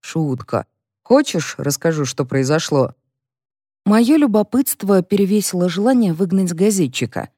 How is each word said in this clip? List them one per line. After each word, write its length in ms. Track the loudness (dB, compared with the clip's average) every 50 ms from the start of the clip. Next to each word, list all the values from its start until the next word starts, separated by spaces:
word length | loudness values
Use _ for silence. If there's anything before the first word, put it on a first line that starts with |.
«Шутка. 640 | _ -8 -4 -4 -2 -2 -4 -6 -8 -6 -6 -6 -6 _ _ _ _ _ _ _ _
Хочешь, 520 | 4 4 4 4 2 -4 -6 -6 -6 -10 -6
расскажу, 460 | -6 -4 -4 -2 -2 -2 -2 -2 -4
что 200 | -6 -4 -6 -6
произошло?» 720 | -4 -2 -2 0 0 0 -2 -2 0 0 0 0 0 -2 _ _ _ _ _ _ _ _ _ _ _ _ _ _ _ _ _ _
Мое 320 | 2 4 4 4 4 4
любопытство 880 | 4 4 2 2 0 0 0 0 -2 -2 -2 -4 _ 0 2 2 2 2
перевесило 680 | _ 0 0 2 2 0 0 -2 -2 -4 -2 -2 -2
желание 440 | -2 -2 0 2 2 2 2 2 0
выгнать 420 | -2 -2 0 0 0 0 0 0
газетчика. 760 | 0 0 0 2 0 -2 -2 -2 -6 -6 -6 -6 -10 -10 -10 _